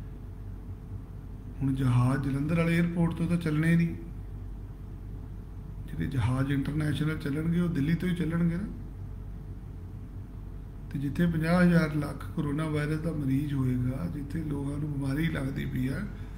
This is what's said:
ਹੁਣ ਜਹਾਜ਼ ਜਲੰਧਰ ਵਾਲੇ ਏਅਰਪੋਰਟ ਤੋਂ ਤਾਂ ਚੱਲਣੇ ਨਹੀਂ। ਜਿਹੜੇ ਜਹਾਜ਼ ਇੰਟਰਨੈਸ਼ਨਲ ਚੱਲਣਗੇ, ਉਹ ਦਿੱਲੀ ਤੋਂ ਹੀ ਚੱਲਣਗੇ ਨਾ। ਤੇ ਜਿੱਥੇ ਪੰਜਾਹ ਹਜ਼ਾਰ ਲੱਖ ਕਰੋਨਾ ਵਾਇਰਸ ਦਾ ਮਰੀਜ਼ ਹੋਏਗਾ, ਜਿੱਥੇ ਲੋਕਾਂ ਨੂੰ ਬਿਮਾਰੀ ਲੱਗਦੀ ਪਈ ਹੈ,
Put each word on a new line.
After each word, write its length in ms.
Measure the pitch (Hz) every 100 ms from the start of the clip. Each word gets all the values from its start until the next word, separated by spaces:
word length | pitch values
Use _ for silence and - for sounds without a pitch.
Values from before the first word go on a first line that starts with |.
| - - - - - - - - - - - - - - - -
ਹੁਣ 120 | 135
ਜਹਾਜ਼ 540 | 135 131 123 123 143 139
ਜਲੰਧਰ 280 | 135 151 170
ਵਾਲੇ 180 | 165 170
ਏਅਰਪੋਰਟ 380 | 170 175 165
ਤੋਂ 120 | - 165
ਤਾਂ 100 | 170
ਚੱਲਣੇ 400 | 160 151 160 170
ਨਹੀਂ। 180 | 165 - - - - - - - - - - - - - - - - - - - -
ਜਿਹੜੇ 200 | - -
ਜਹਾਜ਼ 460 | 135 120 131 135
ਇੰਟਰਨੈਸ਼ਨਲ 680 | 139 143 151 151 - 156 151
ਚੱਲਣਗੇ, 420 | 143 147 160 170
ਉਹ 80 | 175
ਦਿੱਲੀ 260 | 139 143
ਤੋਂ 140 | 170 180
ਹੀ 60 |
ਚੱਲਣਗੇ 420 | 170 156 170 170 170
ਨਾ। 120 | 214 - - - - - - - - - - - - - - - - - - - - - -
ਤੇ 60 | 139
ਜਿੱਥੇ 280 | 139 127 175
ਪੰਜਾਹ 360 | 160 160 180
ਹਜ਼ਾਰ 320 | 175 170 156
ਲੱਖ 300 | 151 147 135 - -
ਕਰੋਨਾ 320 | 143 143 160
ਵਾਇਰਸ 320 | 151 147 156
ਦਾ 120 | 170
ਮਰੀਜ਼ 420 | 151 135 135 147
ਹੋਏਗਾ, 520 | 139 131 127 127 135 170
ਜਿੱਥੇ 380 | 147 143 165
ਲੋਕਾਂ 340 | 151 143 139 147
ਨੂੰ 140 | 151
ਬਿਮਾਰੀ 340 | 139 135 139 165
ਲੱਗਦੀ 400 | 151 135 139 139
ਪਈ 220 | 135 127
ਹੈ, 140 | 170 208 - -